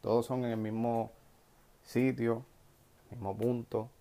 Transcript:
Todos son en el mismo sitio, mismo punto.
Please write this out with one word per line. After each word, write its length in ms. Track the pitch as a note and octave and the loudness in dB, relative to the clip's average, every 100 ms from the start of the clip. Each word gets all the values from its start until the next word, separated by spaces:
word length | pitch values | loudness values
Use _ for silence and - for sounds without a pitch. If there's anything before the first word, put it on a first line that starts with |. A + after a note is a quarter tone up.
Todos 260 | - A2+ A#2 | 4 2 2
son 180 | B2+ | -2
en 80 | B2 | -2
el 40 | A2 | -2
mismo 560 | A2 A2+ A#2 A#2 A2+ - - - _ _ - - | -2 -2 0 0 -2 -8 -20 -20 _ _ -20 -20
sitio, 600 | - A#2 C3 B2 A#2 A2+ C3 - - _ - - - | -4 2 2 2 0 0 -4 -20 -20 _ -20 -20 -16
mismo 220 | A#2+ G2 G#2 | -8 -6 0
punto. 540 | A#2 B2 A#2 A2 A2+ - | 0 0 -2 -4 -4 -12